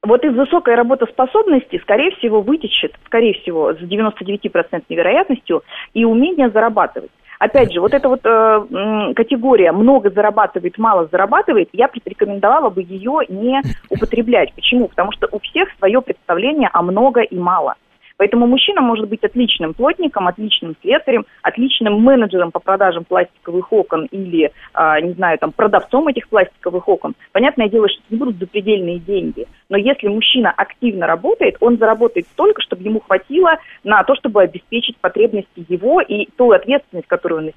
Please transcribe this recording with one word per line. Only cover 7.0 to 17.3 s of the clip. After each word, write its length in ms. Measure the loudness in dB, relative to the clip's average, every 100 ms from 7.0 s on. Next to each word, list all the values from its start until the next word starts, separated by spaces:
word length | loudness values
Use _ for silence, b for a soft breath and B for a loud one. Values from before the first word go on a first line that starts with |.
| -16 _ B B
Опять 340 | 0 2 2
же, 80 | 2
вот 140 | 0
эта 140 | 2 0
вот, 120 | 0
э, 40 | 2
м, 840 | 2 4 2 0 -6 -4 -2 -2
категория 560 | -2 -2 0 2 4 4
"много 400 | 4 4 4 2
зарабатывает, 680 | 0 0 2 0 -2 -8 -2
мало 320 | 0 0 0
зарабатывает", 580 | -2 2 0 2 0 0
я 140 | 0 -2
бы 80 | -2
рекомендовала 640 | -14 -4 -4 0 2 2 2
бы 120 | -4
её 380 | -8 -8 -4 -4 -4
не 340 | -4 -2 -2 -4 B _
употреблять. 600 | -4 -2 -2 2 2 0
Почему? 340 | -2 -2 0 0
Потому 240 | -2 -4
что 160 | -4 -6
у 80 | -6
всех 300 | -8 -4 -4 0
своё 240 | 0 0
представление 680 | -2 -10 -4 -2 -2 0 0
о 100 | 0
"много" 380 | -2 2 2 2
и 160 | -2